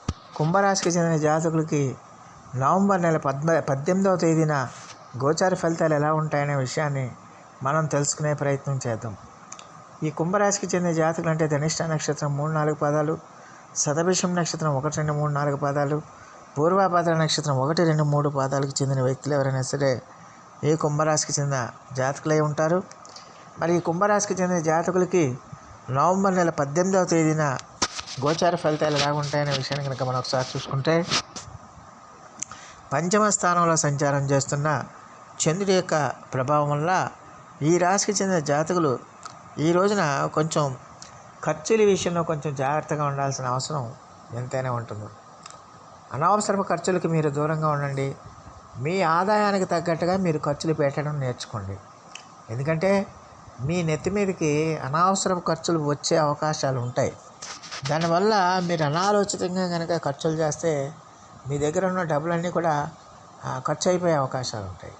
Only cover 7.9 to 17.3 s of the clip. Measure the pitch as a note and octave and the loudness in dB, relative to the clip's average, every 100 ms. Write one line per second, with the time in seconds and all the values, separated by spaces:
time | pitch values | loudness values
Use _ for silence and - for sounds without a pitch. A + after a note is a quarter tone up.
7.9 | C#3+ C#3+ - D3+ C#3+ C#3+ C#3 C#3+ C3+ B2 | 0 -2 -2 -2 0 0 -2 -2 -4 -2
8.9 | G#2+ A2+ G2+ - - - - - - - | -6 -6 -12 -16 -20 -20 -20 -20 -20 -20
9.9 | - D#3 C#3+ E3 G3+ G3+ G3 F3+ F#3 F3 | -6 -6 -2 -2 2 2 0 -2 -2 0
10.9 | D#3+ D#3 E3 E3 D#3+ D#3 D3 D#3 - E3 | 0 0 0 -2 0 0 0 -2 -2 -2
11.9 | D#3 - D3 D3 C#3+ D3+ D#3+ D3+ D3 D3 | -2 -2 -4 -2 -2 -2 0 0 0 0
12.9 | D3+ D3+ E3 - - - - - - - | 0 0 -2 -8 -20 -20 -20 -14 -4 -2
13.9 | D3 F3 F3+ F3+ F3+ D#3+ D#3+ D#3 C3+ D3 | 0 2 2 0 0 -2 -2 -2 0 -2
14.9 | D3 D3+ D3 D3 C#3+ D3 C#3 C#3+ C#3+ C#3+ | -2 -2 0 0 0 0 0 0 0 0
15.9 | D3+ - - - - - - D#3+ F#3+ F#3+ | -2 -4 -20 -20 -20 -12 0 2 4 4
16.9 | F3 E3+ D#3+ D#3 | 4 2 2 2